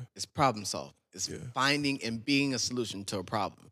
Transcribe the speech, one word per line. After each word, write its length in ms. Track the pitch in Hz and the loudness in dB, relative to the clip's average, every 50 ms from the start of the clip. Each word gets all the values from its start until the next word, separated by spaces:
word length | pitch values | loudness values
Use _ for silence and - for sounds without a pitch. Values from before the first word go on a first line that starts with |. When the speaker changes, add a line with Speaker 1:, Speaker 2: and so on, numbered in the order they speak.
| 120 - _ | -10 -12 _
Speaker 1:
It's 80 | - - | -10 -10
problem 400 | - _ - 143 127 107 104 101 | -6 _ 2 4 4 4 2 -4
solving. 300 | - - 80 69 71 - _ _ _ | -4 -4 -4 -6 -8 -14 _ _ _
It's 160 | - 92 - - | -8 -8 -6 -6
Speaker 2:
Yeah. 80 | - - 156 127 - | -6 -8 -10 -4 0
Speaker 1:
finding 480 | 131 131 139 147 147 147 139 139 135 | 2 4 4 4 4 2 2 0 0
and 220 | - 113 113 113 107 | -2 -4 -4 -2 0
being 300 | 143 143 139 143 139 131 | 2 4 4 4 4 2
a 40 | 117 | 0
solution 460 | - - 123 123 117 101 - 98 95 | -2 -2 -2 -2 -2 -4 -6 -6 -6
to 120 | - 110 95 | -4 -4 -4
a 60 | 90 | -4
problem. 440 | - 113 104 95 82 - - - - | -2 -2 0 0 -2 -4 -8 -18 -20